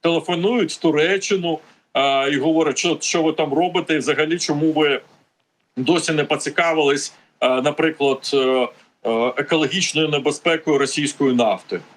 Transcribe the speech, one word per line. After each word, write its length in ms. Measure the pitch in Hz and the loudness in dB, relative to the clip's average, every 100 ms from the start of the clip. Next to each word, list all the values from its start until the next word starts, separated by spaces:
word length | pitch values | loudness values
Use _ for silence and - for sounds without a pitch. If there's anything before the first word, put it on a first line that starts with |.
телефонують 680 | 170 170 156 175 190 240 170 | 2 0 -2 -2 0 0 -2
в 80 | - | 0
Туреччину, 800 | 170 147 165 196 - 196 170 156 - _ _ | 0 2 2 0 0 -2 -2 -6 -8 _ _
а, 340 | - 139 135 139 | 0 2 2 0
і 60 | 143 | 0
говорять, 400 | 147 160 156 127 | 2 2 2 0
що, 200 | 175 147 | -2 -2
що 220 | - 175 | -2 0
ви 100 | 160 | 0
там 200 | 151 151 | 0 -2
робите, 420 | 139 175 175 160 156 | 0 0 -2 -2 -2
і 20 | |
взагалі 420 | 127 147 156 170 | 0 0 0 -2
чому 320 | - 147 160 | -2 0 0
ви 300 | 151 151 131 - _ _ _ _ _ _ - | 2 0 0 -6 _ _ _ _ _ _ -6
досі 340 | 131 170 160 | 0 0 2
не 120 | 151 | -2
поцікавились, 880 | 147 147 156 147 170 160 143 143 - - _ _ | 0 -2 -2 -2 0 2 2 2 -4 -14 _ _
а, 220 | 127 127 | 0 2
наприклад, 680 | 135 147 160 160 143 135 - | 0 0 -2 2 0 0 -2
е, 40 | 139 | 0
е, 960 | 131 131 120 - _ _ - 113 123 - | 2 2 0 -6 _ _ -4 0 0 -2
екологічною 720 | 143 170 151 180 175 147 156 | -2 0 0 -2 -4 -2 -2
небезпекою 680 | 147 135 147 170 160 156 143 | 0 -2 -2 -2 -2 0 0
російської 580 | 135 - 143 - 139 123 | 0 -2 -4 0 0 2
нафти 440 | 113 95 - 92 - | 2 0 -6 -10 -10